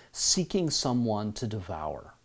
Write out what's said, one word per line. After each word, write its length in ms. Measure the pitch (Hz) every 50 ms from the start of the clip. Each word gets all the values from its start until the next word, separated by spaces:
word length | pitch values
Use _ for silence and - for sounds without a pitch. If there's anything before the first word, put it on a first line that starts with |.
| - -
seeking 600 | - - - - - 185 175 - - 190 175 151
someone 640 | - - - 139 123 123 120 113 107 104 107 107 101
to 120 | - 127
devour." 720 | 110 110 104 92 - 85 78 78 76 71 62 - - - _ _